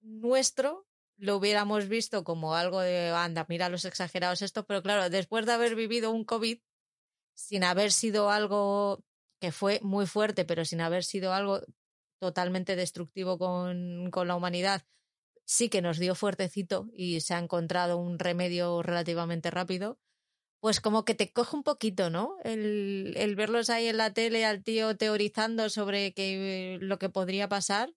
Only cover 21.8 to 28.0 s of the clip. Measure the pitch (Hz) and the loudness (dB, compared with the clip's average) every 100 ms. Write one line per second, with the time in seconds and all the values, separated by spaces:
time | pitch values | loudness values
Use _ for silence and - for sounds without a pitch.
21.8 | 220 185 180 165 240 381 226 220 214 208 | 0 0 0 0 -2 -4 -6 -2 -2 -2
22.8 | 196 196 196 - 208 202 214 233 233 233 | -2 -4 -4 -2 -2 0 0 2 2 2
23.8 | 233 220 220 214 226 226 220 202 196 226 | 2 2 0 2 2 2 2 0 -2 0
24.8 | 220 214 214 214 208 214 220 226 220 214 | 0 2 2 2 0 0 0 0 0 0
25.8 | 202 202 196 185 196 190 196 190 185 185 | 0 0 -2 -2 -2 -2 -2 -4 -6 -6
26.8 | 190 190 190 185 185 190 202 202 170 202 | -4 -2 -2 -2 -2 0 0 0 0 0
27.8 | 254 - | -2 -6